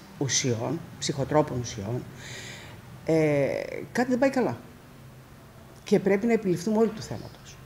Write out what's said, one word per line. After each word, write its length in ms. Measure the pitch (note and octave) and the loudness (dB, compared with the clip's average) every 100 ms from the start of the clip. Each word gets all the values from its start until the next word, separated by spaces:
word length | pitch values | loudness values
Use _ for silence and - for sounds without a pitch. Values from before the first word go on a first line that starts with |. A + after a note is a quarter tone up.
| - - | -12 -4
ουσιών, 600 | C3+ - C3+ A2 B2+ E3 - - | -2 0 2 0 0 -4 -6 -6
ψυχοτρόπων 640 | - C#3+ C3 D3+ D3+ C3 | -4 -2 2 2 2 -2
ουσιών, 420 | A#2 A#2 G2 B2 - - - - - - - - - - | -6 -6 -4 -6 -6 -14 -14 -14 -14 -14 -16 -18 -18 -8
ε, 420 | - D#3+ D#3 C#3+ C3 - - - - | 0 4 4 4 2 0 -4 -8 -6
κάτι 180 | - B3+ | -2 0
δεν 80 | B3 | 4
πάει 120 | C4+ | 4
καλά. 280 | C4 F#3 A#2 - - - - - - - - - - - - | 4 0 0 -8 -20 -20 -20 -20 -20 -20 -20 -20 -20 -20 -18
Και 160 | - G3 | 2 2
πρέπει 260 | F#3+ G3+ A#3 | 4 2 4
να 60 | |
επιληφθούμε 460 | A3 G3 E3+ A3 G#3+ | 2 2 0 2 4
όλοι 120 | A3+ | 2
του 120 | A3 | 0
θέματος. 540 | - G#2+ - - - - | -8 -10 -10 -16 -20 -20